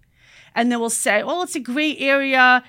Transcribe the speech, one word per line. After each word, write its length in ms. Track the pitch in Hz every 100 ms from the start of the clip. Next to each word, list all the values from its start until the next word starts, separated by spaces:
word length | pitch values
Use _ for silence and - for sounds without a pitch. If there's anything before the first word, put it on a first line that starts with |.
| _ _ _ - -
And 160 | - 240
they 60 | 240
will 140 | 233
say, 320 | 226 254 208
"Oh, 220 | - 339
it's 120 | 359 330
a 60 |
gray 340 | 240 247 302 277
area," 640 | 269 277 269 262 254 247